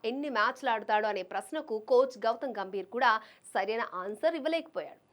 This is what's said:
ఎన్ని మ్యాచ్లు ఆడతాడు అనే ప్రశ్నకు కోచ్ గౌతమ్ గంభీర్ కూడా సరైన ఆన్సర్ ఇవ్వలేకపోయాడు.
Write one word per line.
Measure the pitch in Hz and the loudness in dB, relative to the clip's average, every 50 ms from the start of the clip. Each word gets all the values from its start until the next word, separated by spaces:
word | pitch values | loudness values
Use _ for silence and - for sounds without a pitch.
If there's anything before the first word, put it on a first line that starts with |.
| - 220 | -4 -4
ఎన్ని | 247 277 294 294 254 | -4 -4 -4 -2 2
మ్యాచ్లు | 214 208 240 - - 277 254 226 | 2 2 2 0 0 0 0 0
ఆడతాడు | 220 208 - 214 214 214 214 | 0 2 2 2 2 2 2
అనే | 202 190 185 - | -2 -2 -4 -4
ప్రశ్నకు | 202 196 196 - 311 311 294 - 220 220 214 - | -6 -6 -6 -4 -6 -6 -4 -4 -6 -6 0 4
కోచ్ | 262 240 269 262 254 208 214 | 6 6 6 4 0 -2 0
గౌతమ్ | 226 233 233 294 262 220 202 | 0 0 0 -4 -6 -4 -6
గంభీర్ | 190 190 190 196 190 - - | -6 -4 -6 -8 -8 -4 -2
కూడా | 240 254 240 220 220 - - - _ _ - | 2 4 4 4 2 0 -8 -20 _ _ -4
సరైన | - 208 190 196 220 233 226 - - 180 | -2 -2 0 0 -2 -2 -2 -4 -6 -8
ఆన్సర్ | 185 202 214 208 - 320 339 320 | -6 -6 -6 0 0 0 0 2
ఇవ్వలేకపోయాడు. | 262 311 330 330 320 - _ 185 151 135 - _ _ _ | -2 0 -2 -2 -4 -4 _ -8 -8 -8 -12 _ _ _